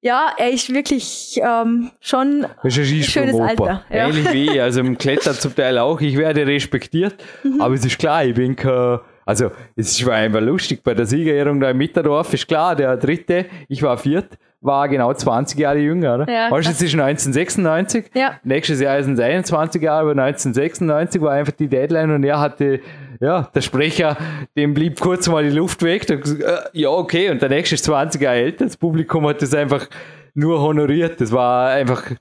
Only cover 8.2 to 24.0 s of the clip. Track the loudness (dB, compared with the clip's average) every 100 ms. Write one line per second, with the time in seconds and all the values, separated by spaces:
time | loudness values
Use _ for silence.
8.2 | 2 0 0 -2 0 0 0 -2 -6 _
9.2 | -2 0 0 -4 -14 -6 -4 0 0 2
10.2 | 2 2 2 0 -2 -2 -2 0 0 0
11.2 | 2 2 2 0 0 0 0 0 2 0
12.2 | 0 -4 -2 0 2 2 0 0 0 -2
13.2 | 0 -2 -2 -12 -12 4 4 4 2 0
14.2 | -2 -16 _ _ 0 2 2 2 2 2
15.2 | 0 0 -2 -2 0 2 2 0 0 0
16.2 | 0 0 0 0 0 0 0 2 0 0
17.2 | 0 0 0 0 0 0 0 -4 -4 -2
18.2 | -2 -4 -2 -2 0 0 0 0 0 0
19.2 | 0 0 0 -2 0 -2 0 2 2 2
20.2 | 0 -2 -2 0 -2 -2 0 0 0 0
21.2 | 0 0 -2 -4 -2 0 0 0 2 2
22.2 | 2 2 -2 0 0 0 -6 -20 -20 -4
23.2 | 0 0 0 -2 -2 0 0 2